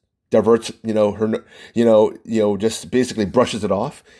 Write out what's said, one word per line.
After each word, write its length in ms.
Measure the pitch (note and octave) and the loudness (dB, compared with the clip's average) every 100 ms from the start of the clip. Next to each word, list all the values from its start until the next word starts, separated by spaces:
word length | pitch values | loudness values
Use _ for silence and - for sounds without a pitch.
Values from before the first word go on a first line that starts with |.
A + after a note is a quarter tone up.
| _ _ _ | _ _ _
diverts, 420 | A2+ G#2+ A#2 - - | 0 2 2 0 -12
you 120 | A2 | -4
know, 180 | G#2+ G#2 | 0 0
her, 320 | G2+ A2 A2 - - - | 0 -4 -4 -10 -20 -8
you 100 | A#2 | 0
know, 320 | A#2 A2 G#2+ - | 4 4 4 -2
you 160 | - A2 | -6 -2
know, 160 | G#2 G2+ | 0 0
just 340 | A2 - E2+ | -4 -4 -4
basically 340 | B2+ B2 G#2 | -2 -2 -2
brushes 400 | F#2+ A#2+ A#2 A2+ | -2 0 0 -2
it 60 | G2+ | -4
off. 320 | F#2+ C3+ - _ | -4 -4 -10 _